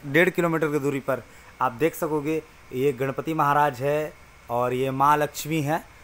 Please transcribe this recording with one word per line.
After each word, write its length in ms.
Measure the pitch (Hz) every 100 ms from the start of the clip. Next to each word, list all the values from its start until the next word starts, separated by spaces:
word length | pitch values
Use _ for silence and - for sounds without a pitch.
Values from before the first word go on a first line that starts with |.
| 143
डेढ़ 240 | 147 180
किलोमीटर 360 | 175 170 160 151
की 120 | 147
दूरी 220 | 139 135
पर 220 | 123 127 - - - -
आप 120 | 127
देख 220 | 117 160
सकोगे, 480 | 160 165 151 147 160 - - -
ये 200 | 127 143
गणपति 420 | 123 135 135 151
महाराज 480 | 160 143 143 147 120
है 300 | 139 147 156 - - - -
और 220 | 120 123
ये 180 | 127 135
माँ 260 | 131 143 147
लक्ष्मी 440 | 147 - 147 160
है, 220 | 143 170 - -